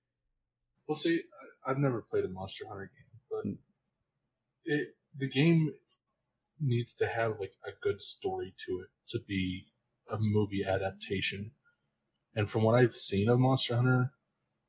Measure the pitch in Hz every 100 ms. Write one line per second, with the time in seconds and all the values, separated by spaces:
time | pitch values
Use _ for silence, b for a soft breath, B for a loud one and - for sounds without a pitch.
0 | _ _ _ _ _ _ _ _ - 151
1 | 170 165 - - - - 131 135 139 117
2 | - 104 98 92 95 - - 98 95 -
3 | _ 110 - - 104 - _ _ _ _
4 | _ _ _ _ _ _ - 147 123 -
5 | _ 139 135 131 160 165 156 - - -
6 | _ _ _ _ _ - 147 120 117 -
7 | 104 113 113 - 95 - - - - 101
8 | - - 381 370 - - - - - _
9 | - 120 - 98 92 92 - _ _ _
10 | - 107 110 107 101 98 95 95 95 -
11 | - 98 - 98 104 - _ _ _ _
12 | _ _ _ - 104 117 110 120 120 -
13 | - 98 107 123 127 131 - 120 127 127
14 | 123 - _ _ _ _